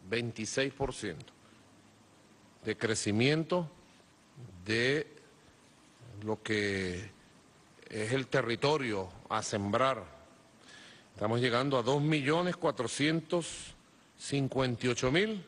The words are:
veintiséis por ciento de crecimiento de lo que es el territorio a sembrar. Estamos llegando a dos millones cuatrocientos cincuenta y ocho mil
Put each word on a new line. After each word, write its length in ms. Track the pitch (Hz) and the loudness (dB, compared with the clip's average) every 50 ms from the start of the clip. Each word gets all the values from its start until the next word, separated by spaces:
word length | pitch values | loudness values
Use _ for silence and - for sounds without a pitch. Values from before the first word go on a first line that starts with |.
| - | -6
veintiséis 640 | 92 107 117 120 117 117 - 110 101 - - 135 139 - | -4 -4 -4 -4 -4 -6 -6 -8 -4 -2 -2 -2 -2 -2
por 200 | - 135 131 127 | -4 -6 -4 -4
ciento 400 | - - 101 80 - - - - - - - - - - - - - - - - - - - - - - - - - - - - - - | -6 -8 -8 -8 -8 -14 -18 -20 -20 -20 -20 -20 -20 -20 -20 -20 -20 -20 -20 -20 -20 -20 -20 -20 -20 -20 -20 -20 -20 -20 -20 -20 -8 -4
de 140 | 110 107 | -4 -4
crecimiento 920 | - - 110 110 - - 110 101 107 120 135 151 156 165 160 180 180 170 151 - - - - - - - - - _ _ _ - - 123 - 95 87 87 | 0 0 0 0 0 0 0 2 4 4 4 4 2 0 0 0 0 0 -4 -10 -18 -20 -20 -20 -20 -20 -20 -20 _ _ _ -20 -18 -18 -18 -18 -14 -4
de 500 | 95 110 113 120 127 139 156 151 - - - - - - - - - - - - - - - - - - - - - - 101 104 | -2 0 2 2 2 2 0 -2 -6 -12 -20 -20 -20 -20 -20 -20 -20 -20 -20 -20 -20 -20 -20 -20 -20 -20 -20 -20 -18 -14 -10 -6
lo 200 | 107 110 107 - | -6 -6 -6 -4
que 680 | - 110 104 104 101 98 95 95 92 90 87 98 98 - - - - - - - - - - - - - - - - | -2 0 0 0 0 0 0 -2 -2 -4 -6 -8 -10 -14 -20 -20 -20 -20 -20 -20 -20 -20 -20 -20 -20 -20 -20 -18 -10
es 220 | - 107 107 110 | -6 -4 -2 0
el 160 | 127 135 131 | 0 -2 -2
territorio 840 | - - 139 120 113 117 104 - 139 151 156 135 120 107 98 95 92 - - - - | 0 0 0 2 2 -2 2 2 2 2 2 0 -2 -2 -2 -4 -6 -10 -18 -6 -2
a 120 | - 110 | -2 -2
sembrar. 640 | 107 - - 104 98 101 101 117 131 135 131 110 92 - - - - - - - - - - - - - - - - - - - - - - | -2 -2 -2 -2 0 2 2 4 4 4 2 0 -6 -14 -18 -20 -20 -20 -20 -20 -20 -20 -20 -20 -20 -20 -20 -20 -20 -20 -20 -20 -20 -20 -6
Estamos 240 | - 104 107 113 120 | -2 0 2 2 2
llegando 400 | 123 127 113 120 131 143 139 127 | 2 4 4 2 2 4 2 2
a 20 | |
dos 200 | 113 117 135 147 | 4 4 2 4
millones 560 | 143 156 156 151 135 135 151 170 180 180 165 | 4 2 2 2 2 2 2 2 2 0 -2
cuatrocientos 1160 | - - 147 139 - 120 113 - - 139 151 160 165 156 - - 175 156 - - - - - - - - - _ - - _ _ | 0 0 -2 0 0 -2 -4 0 0 2 2 2 2 0 0 0 0 0 -2 -8 -12 -14 -16 -18 -20 -20 -20 _ -20 -20 _ _
cincuenta 680 | - - - - 139 135 127 - 131 131 127 120 110 - | -14 -8 -2 0 0 0 0 2 2 2 2 0 0 0
y 40 | 127 | 0
ocho 220 | 123 - - 127 | 0 2 2 2
mil 320 | 139 170 208 220 220 196 170 | 4 4 2 2 -2 -6 -8